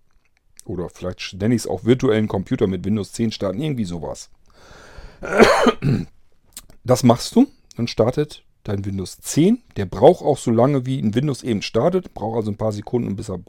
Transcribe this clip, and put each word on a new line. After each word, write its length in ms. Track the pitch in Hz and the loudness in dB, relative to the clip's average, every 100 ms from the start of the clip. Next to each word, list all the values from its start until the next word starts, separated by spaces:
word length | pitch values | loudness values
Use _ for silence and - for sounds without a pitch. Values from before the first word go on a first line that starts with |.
| _ _ _ _ _ - | _ _ _ _ _ -20
Oder 240 | - 90 85 | -12 -8 -8
vielleicht 460 | - 92 - - | -8 -10 -10 -12
nenne 200 | 92 104 | -4 0
ich's 120 | 117 - | 0 -2
auch 180 | 95 | -2
virtuellen 420 | 113 131 131 110 107 | 2 2 4 0 0
Computer 420 | 101 90 135 101 | -4 -4 0 0
mit 180 | 92 95 | 0 -2
Windows 260 | 107 95 | -4 -4
zehn 200 | - 113 | -4 -4
starten, 280 | - 98 98 | -2 -6 -4
irgendwie 240 | 156 127 | -4 -4
sowas. 460 | 92 87 73 - - - - - - - - - - - | -6 -6 -10 -12 -16 -20 -20 -20 -20 -20 -20 -20 -20 -14
<clears throat> 880 | - - - - 466 - 139 120 - - _ _ _ - - - | -2 6 6 6 2 2 -2 -2 -4 -16 _ _ _ -20 -20 -12
Das 180 | 117 123 | 0 4
machst 340 | 123 117 - 226 | 4 4 2 2
du, 120 | 285 - _ - | 2 0 _ -8
dann 100 | 117 | -4
startet 580 | - 113 147 151 - _ _ | 0 0 0 -6 -8 _ _
dein 200 | - 101 | -8 -6
Windows 360 | 98 95 90 - | -6 -8 -8 -12
zehn. 400 | - - 180 247 - - | -4 2 2 2 -4 -8
Der 100 | 95 | -6
braucht 380 | 95 135 180 | 6 6 6
auch 140 | - 131 | 0 -2
so 140 | - | 0
lange, 340 | 113 131 139 123 | 4 4 2 -2
wie 140 | 135 | -2
ein 160 | 113 101 | 0 0
Windows 260 | 151 127 | -2 -4
eben 200 | - 104 | -4 -4
startet, 520 | - 113 156 185 - | -2 0 2 0 -4
braucht 220 | - 110 113 | -8 -6 -4
also 140 | 107 | -4
ein 40 | 104 | -4
paar 140 | 110 | -4
Sekunden, 460 | 104 - 120 113 98 | -4 -4 -4 -2 -6
bis 120 | 110 | -8
er 120 | 90 | -10